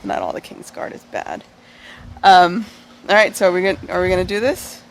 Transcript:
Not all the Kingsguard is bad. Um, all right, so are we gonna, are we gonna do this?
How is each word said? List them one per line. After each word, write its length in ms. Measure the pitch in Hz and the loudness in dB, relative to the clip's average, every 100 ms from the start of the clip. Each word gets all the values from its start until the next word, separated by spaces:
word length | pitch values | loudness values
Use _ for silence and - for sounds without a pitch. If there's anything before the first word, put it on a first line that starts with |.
Not 180 | 101 82 | -6 -6
all 120 | 90 | -6
the 80 | - | -8
Kingsguard 520 | - - - - - | -12 -20 -18 -14 -12
is 100 | - | -14
bad. 380 | _ - - - - _ - - - - - - | _ -12 -10 -12 -14 _ -20 -20 -20 -20 -20 0
Um, 420 | 196 185 175 180 208 - - - - | 6 8 6 2 -8 -16 -20 -20 0
all 80 | |
right, 200 | 202 208 | 2 2
so 140 | - 190 | 2 0
are 20 | |
we 100 | 180 | 2
gonna, 180 | 190 190 - | -2 -4 -6
are 120 | 180 | -4
we 80 | 180 | 0
gonna 140 | 185 | -2
do 160 | 185 202 | -2 -4
this? 420 | 247 370 - - - | -4 -4 -10 -20 -20